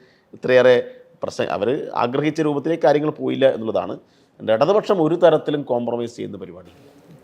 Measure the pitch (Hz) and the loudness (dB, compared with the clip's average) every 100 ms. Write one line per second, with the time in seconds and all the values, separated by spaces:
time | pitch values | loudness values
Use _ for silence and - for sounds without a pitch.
0 | _ _ _ - 120 127 123 120 - - | _ _ _ -8 2 4 6 4 2 -10
1 | _ _ - - 120 92 104 151 - - | _ _ -10 -6 -4 -2 -2 -4 -4 -4
2 | 120 135 151 156 151 143 151 165 165 147 | -2 -2 -2 -2 -2 -2 -4 0 2 2
3 | 151 147 131 127 131 104 110 95 92 139 | 0 -4 -4 2 2 0 -4 -4 -4 -8
4 | _ _ _ - 107 110 151 208 - 196 | _ _ _ -8 -2 2 2 2 2 0
5 | 156 170 170 156 139 147 135 120 120 120 | 0 4 4 4 0 -6 -4 -4 -4 -6
6 | 117 - 104 98 90 87 90 - - _ | -6 -10 -12 -12 -16 -18 -20 -20 -20 _
7 | _ - | _ -20